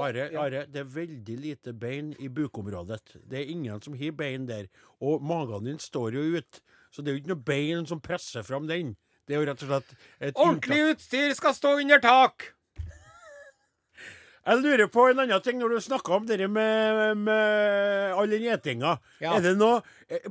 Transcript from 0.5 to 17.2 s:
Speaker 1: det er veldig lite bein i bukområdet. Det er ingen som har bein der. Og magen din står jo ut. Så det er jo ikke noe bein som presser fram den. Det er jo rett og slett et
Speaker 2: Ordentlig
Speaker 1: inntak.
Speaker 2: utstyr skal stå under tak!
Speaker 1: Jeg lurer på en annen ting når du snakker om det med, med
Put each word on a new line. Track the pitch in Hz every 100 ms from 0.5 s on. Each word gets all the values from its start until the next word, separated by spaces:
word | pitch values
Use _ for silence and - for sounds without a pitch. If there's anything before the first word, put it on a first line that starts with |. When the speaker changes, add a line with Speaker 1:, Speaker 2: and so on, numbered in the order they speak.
| 135 147
Speaker 1:
det | 139
er | 135
veldig | 143 170 143 107 113
lite | 151 143 123 117
bein | 120 139 151 147
i | 135
bukområdet. | 127 147 117 101 95 87 110 - - -
Det | 131
er | 143
ingen | 170 123 107
som | 143 135
har | 147
bein | 151 143 131 127
der. | 107 98 _ _ _
Og | 135 151
magen | 143 170 131 101 117
din | 151
står | - 143 113
jo | 127 156 170
ut. | - - _ _ _
Så | -
det | 147
er | 139
jo |
ikke | 147
noe | 175
bein | 123 139 147 170 156
som | 165
presser | - 175 - 120
fram | 104 135 156
den. | 170 151 104 _ _ -
Det | 147
er |
jo | 147
rett | 135
og | 139
slett | 139 - - - _
et | 139 180
Speaker 2:
Ordentlig | 330 196 254 294
Speaker 1:
inntak. | 311 302
Speaker 2:
utstyr | - 254 285 262
skal | 320
stå | - 285 285
under | 277 285
tak! | 233 254 262 - - - _ - - - - 679 659 571 571 _ _ _ _ - - - - _ 156
Speaker 1:
Jeg | 240
lurer | 285 262 202
på | 233 254
en | 262
annen | 262 190
ting | 254 247
når | 233 233
du |
snakker | - 262 - 190
om | 226
det | 208 196
med, | 214 220 220 220 220 214
med | 214